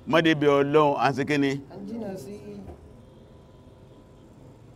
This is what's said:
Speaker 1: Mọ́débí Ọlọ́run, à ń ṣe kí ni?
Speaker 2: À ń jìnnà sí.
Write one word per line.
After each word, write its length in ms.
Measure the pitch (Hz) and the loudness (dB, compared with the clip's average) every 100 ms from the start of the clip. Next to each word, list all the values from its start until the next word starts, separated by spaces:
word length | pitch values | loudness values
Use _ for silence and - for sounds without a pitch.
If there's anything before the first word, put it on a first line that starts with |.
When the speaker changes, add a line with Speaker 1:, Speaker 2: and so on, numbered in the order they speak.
Speaker 1:
Mọ́débí 440 | - 160 165 151 147 | 0 2 4 2 4
Ọlọ́run, 440 | 139 143 151 147 | 4 4 4 4
à 140 | 139 127 | 2 0
ń 80 | |
ṣe 80 | 127 | 0
kí 120 | 135 147 | -2 0
ni? 120 | 139 139 | 0 -2
Speaker 2:
À 120 | - 185 | -10 -16
ń 60 | |
jìnnà 280 | 202 233 208 | -12 -10 -10
sí. 220 | 190 185 208 208 202 190 - - - - - - - - - - - - - - - - - - - - | -12 -14 -16 -16 -16 -18 -20 -20 -20 -20 -20 -20 -20 -20 -20 -20 -20 -20 -20 -20 -20 -20 -20 -20 -20 -20